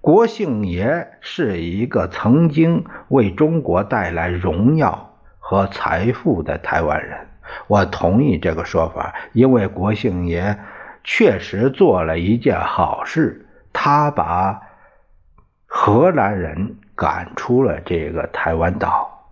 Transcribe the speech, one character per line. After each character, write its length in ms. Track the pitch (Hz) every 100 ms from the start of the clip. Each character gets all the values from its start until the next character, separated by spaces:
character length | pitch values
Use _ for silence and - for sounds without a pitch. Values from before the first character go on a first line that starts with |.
国 260 | - 180 233
姓 400 | 226 190 113 101
爷 460 | 87 110 170 - -
是 400 | - - 139 90
一 260 | 85 92 123
个 220 | 123 85
曾 400 | - 104 135 165
经 380 | 143 165 165 - - -
为 240 | 135 104
中 320 | 90 151 165
国 220 | 135 87
带 260 | 101 123 90
来 180 | 85 85
荣 480 | 87 90 80 110 160
耀 340 | 127 - - _ - _
和 300 | - 95 98
财 440 | - - 90 104
富 300 | 117 - 101
的 160 | 76 -
台 240 | - -
湾 240 | 78 - -
人， 220 | - - - - - -
我 160 | 101
同 400 | 92 - 87 104
意 120 | 143 85
这 160 | 90
个 120 | 80
说 240 | 82 90 80
法， 260 | - - - -
因 200 | 110 131
为 160 | 123 95
国 260 | 95 98
姓 320 | 107 117 90 87
爷 320 | 85 92 101 - - - -
确 340 | - - 208 98
实 320 | - 98 127
做 320 | 135 185 95
了 160 | 82 80
一 180 | 87 117
件 220 | 107 87
好 460 | - - 92 -
事， 420 | - 160 147 - - _ _
他 380 | - 147 147 147
把 500 | 143 80 87 95 98 - - _ _ _ _ _ _ _ _ _
荷 440 | - - 104 170
兰 260 | 160 104 101
人 420 | 82 78 98 - _ -
赶 340 | 76 87 90 -
出 260 | - 123
了 180 | 127 82
这 300 | 82 85 76
个 160 | 80 76
台 280 | - -
湾 220 | 80 92 -
岛。 280 | - - - - _